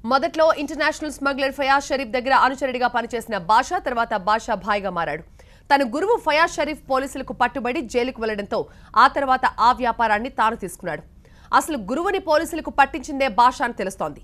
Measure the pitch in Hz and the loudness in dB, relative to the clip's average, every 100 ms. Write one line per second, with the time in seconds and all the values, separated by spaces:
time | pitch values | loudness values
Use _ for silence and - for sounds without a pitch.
0 | 220 269 302 311 320 294 285 302 302 302 | 2 2 2 4 4 4 -2 -2 -2 -2
1 | 302 - 277 277 269 269 262 277 285 269 | -8 -4 -4 0 -4 -2 2 2 2 -4
2 | 254 247 247 269 240 262 277 247 247 247 | -2 -4 2 4 4 0 -4 -2 0 -2
3 | 233 233 226 202 165 220 269 359 349 240 | -4 -8 -4 -6 2 2 2 -4 -4 -4
4 | 233 214 180 226 226 208 190 208 190 175 | -2 -2 0 -2 0 -4 -2 -2 -2 -4
5 | 160 156 - - - - - 277 262 262 | -4 -6 -10 -20 -20 -20 2 2 2 0
6 | 392 453 311 302 339 330 302 302 - 262 | 0 0 2 2 2 0 -4 -4 -2 -2
7 | 269 277 254 240 240 262 240 262 240 247 | -2 -8 -10 -2 -2 0 -4 -4 -2 -2
8 | 247 254 220 208 202 214 - - - 214 | -2 -4 -6 -4 -4 -4 -4 -12 -2 4
9 | 262 294 277 254 240 - 226 233 240 226 | 4 4 0 2 0 2 2 4 -2 0
10 | 226 208 240 233 220 226 185 - 185 156 | 0 0 -2 -2 -2 -2 -10 -10 -8 -8
11 | - - - - - 247 - 285 190 269 | -12 -20 -20 -20 0 0 2 -6 -4 -2
12 | 359 392 370 302 330 320 302 - 277 320 | -2 -2 2 0 0 -6 -4 2 2 2
13 | - 269 269 196 240 247 240 233 190 - | -8 -2 0 4 2 2 -6 -4 -6 -4
14 | 160 143 | -8 -8